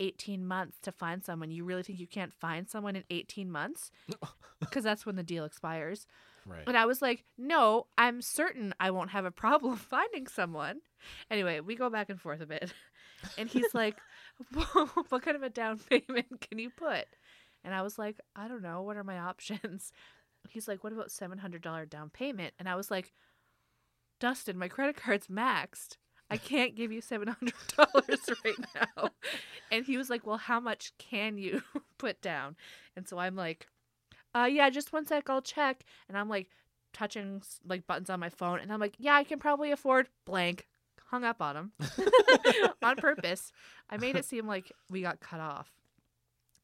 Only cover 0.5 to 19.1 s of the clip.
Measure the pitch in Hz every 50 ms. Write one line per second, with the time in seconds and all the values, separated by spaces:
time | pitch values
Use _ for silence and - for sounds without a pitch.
0.5 | 185 190 185 - - - - 202 175 - 180 165 170 185 185 - 170 165 160 160
1.5 | 160 165 170 180 185 180 180 - 196 175 180 175 - 208 185 - - - - 165
2.5 | 160 165 185 - - 214 208 202 196 190 - - 180 170 - - - 208 196 180
3.5 | 170 147 151 220 320 - - - - - - - - - - - - _ - -
4.5 | - - 156 - - 277 214 220 208 208 - 220 196 185 175 165 175 165 151 156
5.5 | - - - 160 165 160 151 160 196 214 - - - - - - - - - 196
6.5 | 180 165 151 - 247 233 226 233 262 - 285 247 240 - - _ _ - 247 285
7.5 | 330 311 247 214 214 240 - - _ - 233 247 240 247 240 - - - 311 359
8.5 | - 262 214 196 - - 185 190 185 185 175 185 190 202 190 180 170 - - 220
9.5 | 285 302 285 254 247 220 - - 262 269 370 466 466 311 262 - - - 185 170
10.5 | 165 151 147 147 208 302 - _ _ _ - - - - - - 220 208 190 175
11.5 | 165 151 156 190 233 233 254 247 226 214 202 196 196 175 - 170 147 156 165 151
12.5 | 156 - - 175 - - - - _ - - - - - - - - - 220 233
13.5 | - 254 240 214 - 240 220 214 214 - - - - - - - - - 247 -
14.5 | 254 302 - - - - 302 262 - 339 294 - 262 254 - 330 294 285 269 254
15.5 | 214 240 226 220 220 214 - - 254 247 - - 262 240 240 - 254 - - -
16.5 | 214 220 226 247 - - 339 302 220 151 - - _ _ _ - - - _ _
17.5 | _ _ - 180 190 190 190 208 208 - 214 208 214 - - _ - 202 208 226
18.5 | 254 233 185 170 165 180 190 202 208 208 202 196